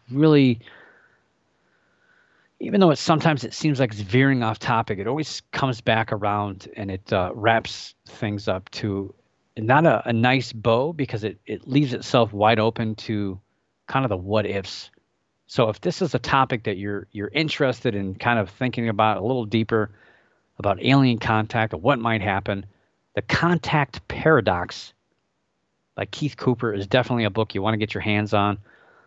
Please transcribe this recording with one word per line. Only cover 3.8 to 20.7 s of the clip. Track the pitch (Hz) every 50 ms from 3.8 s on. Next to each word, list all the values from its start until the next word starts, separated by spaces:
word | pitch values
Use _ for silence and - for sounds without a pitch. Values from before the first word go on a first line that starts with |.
| 135 117
it's | 107 104
veering | 104 92 95 127 135 139 135 123 120
off | 110 107 -
topic, | - - 123 113 107 - 110 95
it | 98 113
always | 131 156 151 - - - - _ -
comes | - - - 127 110
back | - - 113 110 110 -
around | 110 104 101 101 101 104 104 101 95 98 - - -
and | - 104 98
it, | 95 95 - - 113
uh, | 95 90 90 -
wraps | 120 104 113 113 113 110 - - - - - - _ _
things | - - - - 107 104 101 101 -
up | 95 95 95 -
to | - - - 107 98 98 98 92 - _ _ _ _ _ _ _ _
not | - 107 113 131 147 165
a, | 165 120 107 -
a | 117
nice | 120 113 117 127 131 135 123 -
bow, | - 113 104 117 113 117 131 160
because | 175 151 139 - - 110 101
it, | 107 - - _
it | - 110 - -
leaves | - 131 143 147 131 123
itself | - - - - 131 113 110 104
wide | 101 104 107 117 110
open | 107 110 113 - 117 110 110
to | - - - 113 104 101 98 95 95 - _ _ _ _ _ _ _ _ -
kind | - 135 135
of | 120
the | 101 92
what | 90 95 104 107 101
ifs. | 98 98 98 92 - - - - - _ _ _ _ _ _ _ _ _ _ _ _
So | - - 123 110
if | 104 -
this | - 180 170 -
is | 190 147 -
a | -
topic | - - - 135 131 120 131 113 107
that | 113 101
you're, | 92 101 104 101 98 95 - _
you're | 104 101 104 -
interested | 147 160 151 - - 147 131 123 - - 127 104
in | 101 98 95 95
kind | - - 120 120 117
of | 101 90
thinking | - _ 131 127 113 - 117 113
about | 107 101 110 110 104
a | 92
little | 92 113 131 127 117
deeper | 104 107 113 110 - 117 110 107 98 - _ _ _ _ _ _ _ _ _ _ _ _ _
about | - 101